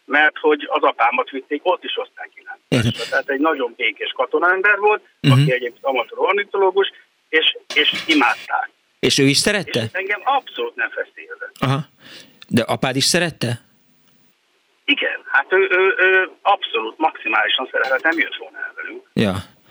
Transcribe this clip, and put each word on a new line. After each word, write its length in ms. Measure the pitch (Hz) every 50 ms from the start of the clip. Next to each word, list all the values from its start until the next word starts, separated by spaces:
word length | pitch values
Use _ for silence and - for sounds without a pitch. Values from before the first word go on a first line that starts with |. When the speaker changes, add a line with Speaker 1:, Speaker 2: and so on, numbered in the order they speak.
| _
Speaker 1:
mert 340 | - 131 147 156 151 - -
hogy 220 | - 151 151 147 143
az 160 | - - 151
apámat 480 | - 143 - - 117 - 120 - - -
vitték 300 | 139 131 131 - 147 143 -
ott 200 | 180 - - -
is 140 | - - -
osztálykirándulásra. 920 | - - _ - - - _ - - - - - _ - - 123 110 117
Speaker 2:
Értem. 180 | - - 117 -
Speaker 1:
Tehát 180 | 131 139 135 -
egy 120 | 139 135
nagyon 320 | 151 160 156 139 127 117 113
békés 360 | - 120 110 107 - 110 98 -
katonaember 640 | - 127 - - 156 165 175 185 190 190 208 208 196
volt, 240 | 202 214 214 202 _ _ _ -
Speaker 2:
Mhm. 120 | - 143
Speaker 1:
aki 200 | 131 131 143 156
egyébként 320 | 127 123 127 120 113 _ -
amatőr 340 | 135 135 131 - - 117 -
ornitológus, 760 | - - 190 202 202 - - 196 196 185 185 196 190 190 - - _ _ _ _ _ -
és, 280 | - 160 156 - - - _ - -
és 280 | 147 151 - - - -
imádták. 640 | 165 160 147 127 117 110 - - - - - - - _ _ _ _ _ -
Speaker 2:
És 200 | - 127 - -
ő 60 | 139
is 120 | 135 139
szerette? 460 | - - 214 208 202 160 - - 120
Speaker 1:
És 60 | 110 110
engem 280 | - 185 190 190 208 196 -
abszolút 500 | 240 285 277 - - - - 117 - -
nem 140 | - 113 -
feszélyezett. 640 | - - - - _ - - - - - - - - -
Speaker 2:
Aha. 200 | 127 131 135 143 151 _ _ _ - - - - - _ _ - - -
De 140 | - 117
apád 340 | 110 - 123 - - 135 127
is 80 | 139 131
szerette? 560 | - - 170 175 165 - - - 202 120 - _ _ _ _ _ _ _ _ _ _ _ _ _ _ _ _ _ _ _ _ _ _ _ _ -
Speaker 1:
Igen, 340 | - - - - - - - -
hát 220 | - - 139 143 -
ő, 40 | 185 190 190 190
ő, 240 | 185 180 190 190 190 -
ő 320 | 185 185 190 190 185 156 - _
abszolút 560 | - 180 202 - - - - 113 110 110 - -
maximálisan 680 | - - - - - 113 107 107 107 107 104 - - -
szerette, 280 | - 131 - - 131 127 - 160
nem 100 | 165 160
jött 180 | - - -
volna 220 | - - - - -
el 140 | - - -
velünk. 260 | - - - - - - _
Speaker 2:
Ja, 220 | - - 113 101 92 95 - - _ _ _ _